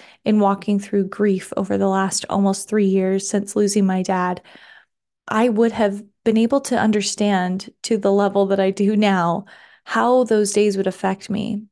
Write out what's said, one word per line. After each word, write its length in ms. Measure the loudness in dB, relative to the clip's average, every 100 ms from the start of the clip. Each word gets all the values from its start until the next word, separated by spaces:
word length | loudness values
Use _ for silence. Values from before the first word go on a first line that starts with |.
| -16 -8
in 140 | 0 2
walking 400 | 2 0 -2 -2
through 240 | 0 -2
grief 500 | -2 0 0 0 -4 -6
over 200 | -4 -2
the 120 | 0
last 360 | 0 -2 -4 -4
almost 400 | 0 0 0 -2
three 180 | 0 2
years 420 | 2 0 -2 -2
since 280 | -4 -4 -2
losing 300 | 0 2 2
my 160 | 0
dad, 380 | -2 -2 -2 -4 -10 -20 -20 -20 _ _ _ _ -6
I 220 | 0 0
would 240 | 2 0
have 320 | 2 -2 -2 -12 _
been 120 | 0 2
able 240 | 2 0
to 180 | 0 0
understand 920 | 2 0 -2 -2 0 0 -2 -6 -8 _
to 140 | -4 0
the 160 | 2
level 340 | 2 2 2 0
that 140 | 2
I 100 | 0
do 240 | 2 0
now 520 | 2 2 2 0 -2 -6 -20 -20 -20
how 400 | -6 -2 2 2
those 300 | 4 2 2
days 240 | 2 2 2
would 100 | -2
affect 420 | -2 -4 -4 -6
me 360 | -6 -4 -6 -8